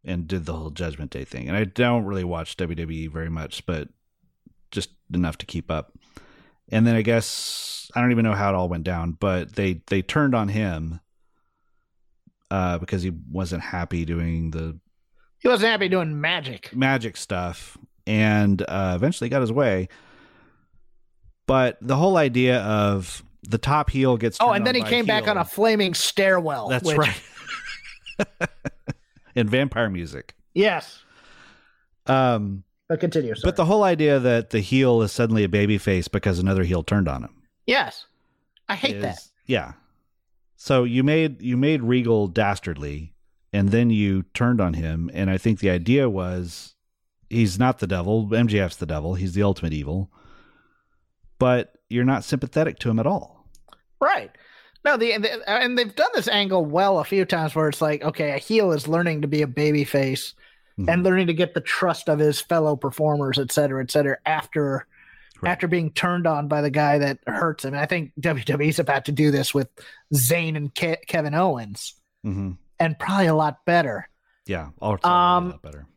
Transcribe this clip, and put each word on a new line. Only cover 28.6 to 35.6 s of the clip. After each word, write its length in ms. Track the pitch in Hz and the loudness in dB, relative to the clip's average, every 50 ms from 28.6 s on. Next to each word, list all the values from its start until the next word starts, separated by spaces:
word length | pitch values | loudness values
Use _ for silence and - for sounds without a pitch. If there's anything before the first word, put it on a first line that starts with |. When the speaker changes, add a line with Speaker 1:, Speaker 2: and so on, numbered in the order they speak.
| - 185 - - _ - - _ _ _ _ - _ _ _ | -12 -12 -12 -12 _ -12 -12 _ _ _ _ -20 _ _ _
Speaker 1:
And 140 | 123 117 104 | 0 0 2
vampire 400 | 113 131 143 135 - 117 117 107 | 2 2 2 0 0 -2 -2 -2
music. 460 | 95 87 85 76 - 67 - - _ _ _ _ _ | -2 -6 -8 -8 -10 -14 -16 -18 _ _ _ _ _
Speaker 2:
Yes. 500 | 170 196 214 180 156 - - - - _ _ _ _ _ - - - - - - _ _ _ _ _ _ _ _ _ _ | 2 2 2 2 -2 -6 -12 -20 -20 _ _ _ _ _ -20 -20 -20 -20 -20 -20 _ _ _ _ _ _ _ _ _ _
Speaker 1:
Um, 580 | - 131 131 131 127 120 110 104 101 98 95 - _ _ _ _ | 0 2 2 4 2 2 0 -2 -4 -6 -8 -12 _ _ _ _
Speaker 2:
But 120 | _ 165 160 | _ -4 -2
continue, 320 | - 170 - 160 139 117 | -2 0 0 -2 -2 -2
Speaker 1:
but 80 | 107 - | -6 -2
Speaker 2:
sorry. 120 | - 185 175 | -2 -2 0
Speaker 1:
the 120 | - 170 | 2 2
whole 180 | 160 202 214 208 | 2 4 4 4
idea 360 | 190 175 156 156 147 143 135 | 2 2 2 4 4 4 4
that 320 | 123 127 120 117 107 - | 4 4 2 2 0 0
the 80 | - 110 | -2 -2
heel 420 | 98 - 131 131 135 127 120 113 | 0 2 2 4 4 6 4 4
is 100 | 110 101 | 2 0
suddenly 320 | - - 120 113 113 110 104 | 0 0 0 2 4 2 2
a 40 | |
babyface 640 | 92 92 104 | 2 2 2